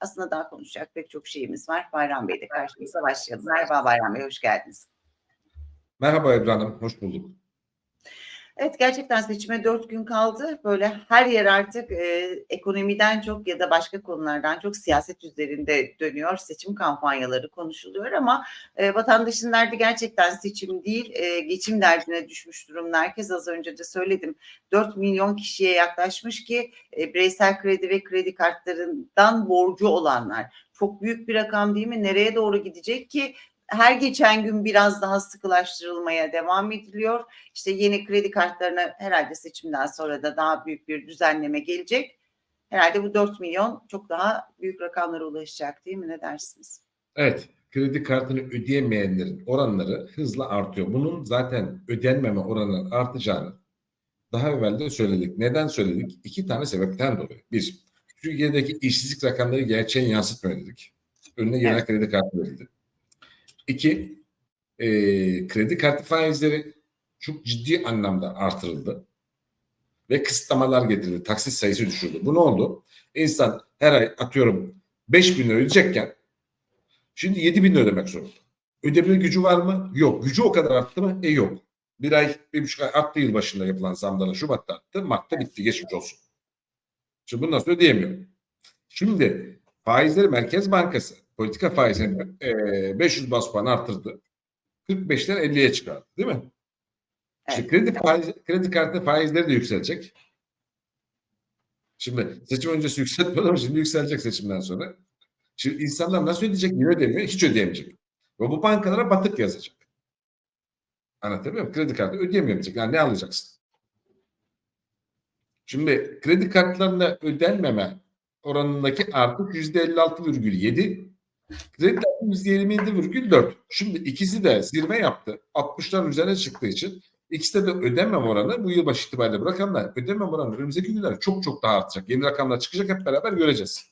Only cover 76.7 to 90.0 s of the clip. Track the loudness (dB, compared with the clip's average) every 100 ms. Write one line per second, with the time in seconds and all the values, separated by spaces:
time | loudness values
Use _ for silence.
76.7 | _ _ _ _ -6 -2 2 4 8 8
77.7 | 8 6 4 -2 -8 -12 -20 _ _ _
78.7 | _ 2 4 6 6 4 4 4 4 4
79.7 | -2 -4 2 4 4 0 4 4 4 4
80.7 | 2 0 -2 -2 0 0 2 2 -2 _
81.7 | _ _ _ 2 4 4 -2 _ -4 -4
82.7 | -4 0 2 0 0 2 2 -2 -4 -2
83.7 | -2 -4 -4 -4 -2 -2 -2 -2 -4 -4
84.7 | -12 _ -8 -2 -4 -2 -6 -6 -2 -2
85.7 | -2 -6 -8 -10 -16 _ _ _ _ _
86.7 | _ _ _ _ _ -10 -4 0 0 2
87.7 | 6 6 6 2 -6 -14 _ _ _ -20
88.7 | _ _ -2 0 4 2 2 -8 -18 _
89.7 | _ 2 4